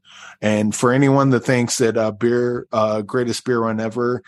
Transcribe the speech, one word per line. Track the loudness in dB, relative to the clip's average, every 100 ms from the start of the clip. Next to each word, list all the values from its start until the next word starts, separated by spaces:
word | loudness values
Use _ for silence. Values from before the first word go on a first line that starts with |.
| _ -20 -20 -6
And | -2 0 0 0
for | 2
anyone | 4 4 4 4
that | 2 2
thinks | 0 0 0
that, | 0 0
uh, | -2
beer, | -2 0 0 -2 -4 -4
uh, | -2 0 -2
Greatest | -4 -2 -2 -4
Beer | -2 -2
Run | -2 -4
Ever | -4 -4 -4 -4